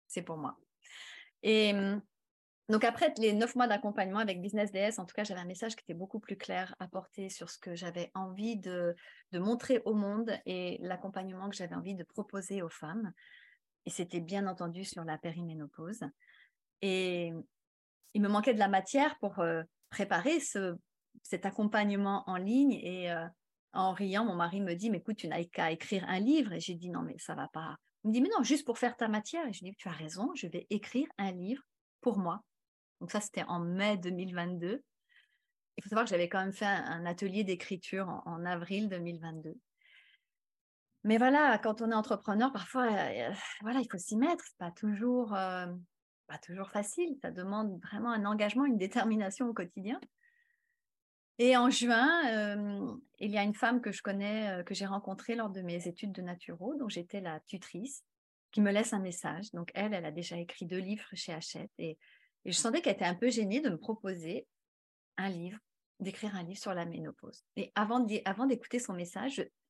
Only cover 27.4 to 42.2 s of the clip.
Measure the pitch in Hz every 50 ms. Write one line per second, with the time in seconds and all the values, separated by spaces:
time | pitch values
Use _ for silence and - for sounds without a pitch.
27.4 | 143 - - 156 160 160 - - _ _ _ _ - 214 220 247 262 370 453 403
28.4 | 254 214 277 294 - - 226 - - 240 233 - 240 220 208 214 214 - - 339
29.4 | 330 262 202 - 180 185 196 - - 185 165 147 156 156 160 180 208 294 359 277
30.4 | - 170 160 180 - - 208 208 208 - - 247 294 311 - - 202 196 180 180
31.4 | 180 190 247 277 - _ _ _ _ _ _ _ - 247 214 196 185 170 170 208
32.4 | - _ _ _ _ _ _ _ _ _ _ - 175 170 - 208 208 - - -
33.4 | 165 - 170 175 170 170 175 185 196 208 208 196 175 180 180 175 185 190 180 175
34.4 | 175 175 180 175 170 175 214 294 - _ _ _ _ _ _ - _ _ _ _
35.4 | _ _ _ _ _ _ - - - 202 208 220 240 226 190 175 175 170 - 196
36.4 | 190 190 190 - 220 202 202 180 - - 156 165 170 175 175 175 208 190 185 202
37.4 | 220 190 185 175 - - 196 180 - - - 190 196 185 165 - - - 170 165
38.4 | 175 180 180 175 170 175 196 196 220 208 190 175 170 170 170 165 160 165 160 160
39.4 | 156 156 165 247 _ _ _ _ _ _ - - - _ _ _ _ _ _ _
40.4 | _ _ _ _ _ _ _ _ _ _ _ _ - 208 214 226 240 254 269 294
41.4 | 302 277 233 208 - 226 214 220 233 226 226 220 214 - 220 190